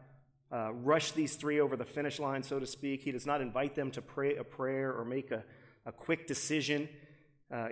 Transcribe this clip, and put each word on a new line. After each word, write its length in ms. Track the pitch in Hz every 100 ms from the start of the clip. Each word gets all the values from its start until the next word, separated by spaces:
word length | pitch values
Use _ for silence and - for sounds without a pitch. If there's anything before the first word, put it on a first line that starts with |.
| - - - _ -
uh, 220 | 123 110
rush 400 | 120 127 160 -
these 240 | 156 147 -
three 240 | 147 147
over 160 | 139 127
the 80 |
finish 340 | 120 147 147 143
line, 240 | 143 135
so 160 | 131 139
to 80 | 127
speak. 360 | - 139 135
He 100 | 143
does 140 | 123 143
not 160 | 143
invite 320 | 127 127 139
them 160 | 147 135
to 100 | 123
pray 360 | - - 139 143
a 80 |
prayer 500 | 120 - 131 135 135 117
or 80 |
make 260 | 117 131 131
a, 140 | 110 - - - -
a 80 | 120
quick 340 | - - 160 165
decision, 640 | 131 - 151 139 147 151 - - - - _ -
uh, 160 | 123 113